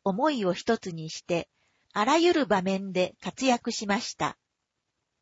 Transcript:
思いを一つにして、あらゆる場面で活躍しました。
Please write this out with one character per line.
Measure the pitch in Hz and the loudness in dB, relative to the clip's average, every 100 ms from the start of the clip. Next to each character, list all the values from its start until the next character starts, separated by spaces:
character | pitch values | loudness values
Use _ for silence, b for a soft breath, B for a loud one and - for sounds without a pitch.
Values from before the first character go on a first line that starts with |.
思 | 196 190 311 | -2 0 0
い | 269 185 | 2 0
を | |
一 | 185 - 226 | 0 0 -2
つ | 190 | -2
に | 165 160 | -8 -10
し | - | -12
て、 | - 170 - _ _ _ _ | -4 -4 -4 _ _ _ _
あ | 208 220 | -2 2
ら | 320 | 4
ゆ | 349 | 4
る | 339 208 | 4 2
場 | 202 | 2
面 | 185 190 196 | 2 -2 -2
で | 180 180 - | 0 0 -2
活 | 180 - 262 | -12 -2 0
躍 | 240 240 | 0 -2
し | - 202 | -6 -2
ま | 202 | -2
し | - - | -4 -6
た。 | 151 - _ _ _ _ _ _ _ _ | -6 -6 _ _ _ _ _ _ _ _